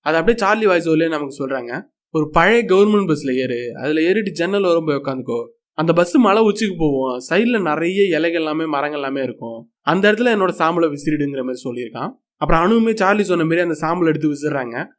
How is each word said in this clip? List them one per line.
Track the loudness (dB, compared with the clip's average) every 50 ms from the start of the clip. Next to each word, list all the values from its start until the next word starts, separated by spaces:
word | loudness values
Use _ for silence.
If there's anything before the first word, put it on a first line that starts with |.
அதை | _ 0 0 2
அப்படியே | 2 2 2
சார்லி | 2 2 0 0 2 2
வாய்ஸ் | 2 2 2 2 2
ஓவர்லயே | 2 2 2 0
நமக்கு | -2 -4 -6 -8 -8 -8 -6
சொல்றாங்க. | -6 -6 -6 -6 -8 -10 -10 -10 _ _ _ _ _
"ஒரு | _ -4 -4 0
பழைய | 2 2 4 4 4 2 2
கவர்மெண்ட் | 4 4 4 6 6 4 2 2 2
பஸ்ல | -2 -2 0 -2 -2
ஏறு, | -2 -2 -2 -4 -4 -6 -8 -10
அதுல | -6 -4 -2 0 2 2
ஏறிட்டு | 2 2 0 0 -4
ஜன்னல் | -4 -4 -4 -2 0 0 2
ஓரம் | 2 2 2 2
போய் | 0 -2
உட்காந்துக்கோ, | -2 -2 -4 -6 -6 -6 -6 -6 -6 -6 -8 _ _ _ _ _
அந்த | -4 0 2 4
பஸ் | 4 4 4 4
மலை | 4 6 6 4 4 4
உச்சிக்கு | 2 2 0 -2 -4 -2 0
போவோம், | 0 0 2 0 -2 -2 -4 -6 -6 -2
சைடுல | 0 0 2 2 0 0 0
நிறைய | 0 -2 0 0 -2 2 2 2
இலைகள் | 2 2 0 0 0 0 -2
எல்லாமே | -2 -2 -2 -2 -2
மரங்கள் | -2 -2 -2 -2 -2 -4 -4
எல்லாமே | -6 -4 -4 -4 -4
இருக்கும், | -6 -6 -10 -12 -12 -12 -14 -16 _ _ _
அந்த | _ 0 0 2 4 2 2
இடத்துல | 2 2 0 2
என்னோட | 2 0 -2 0 0
சாம்பலை | 0 0 2 2 0 0
விசிறிடுங்கிற" | 0 -2 -4 -2 -2 -2 -2 -4 -4 -6 -6
மாதிரி | -6 -8 -8 -8
சொல்லியிருக்கான். | -8 -8 -8 -10 -10 -8 -8 -8 -8 -10 _ _ _ _
அப்புறம் | _ -2 0 2 2 2
அனுவுமே | 2 2 2 2 0 0
சார்லி | 0 0 0 2 0 0
சொன்ன | 0 0 0 0
மாதிரி | 0 0 0
அந்த | 0 -2 -2 -4
சாம்பலை | -2 -4 -2 0 0
எடுத்து | 0 0 0 -2 -2 -2
விசிறாங்க. | -2 -4 -4 -4 -4 -6 -6 -8 -10 -10 -10 _